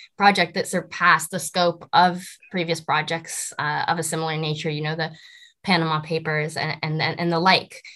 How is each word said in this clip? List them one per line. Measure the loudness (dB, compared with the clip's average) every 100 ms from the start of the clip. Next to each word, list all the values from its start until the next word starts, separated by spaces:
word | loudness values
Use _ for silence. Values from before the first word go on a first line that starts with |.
| -16 2
project | 4 4 2
that | -2 -4
surpassed | -4 -6 0 4 4 2
the | -6
scope | -4 0 2 0 0
of | 4 4 2 -8 -18 -8
previous | -4 -2 -4
projects, | -2 -2 0 -4 -6 -10 -8 -6
uh, | -4 -2 -2
of | -2
a |
similar | -2 -2 -2 -2
nature, | -2 -2 -4
you | -4
know, | -4 -4
the | -6 -8 -20 -20 -20 _
Panama | 0 2 2 0
Papers | -2 -4 -2 -2 -4 -4
and, | -6 -4
and, | -4 -2
and | -2 -2 0
the | 2
like, | 4 2 0 -14 -20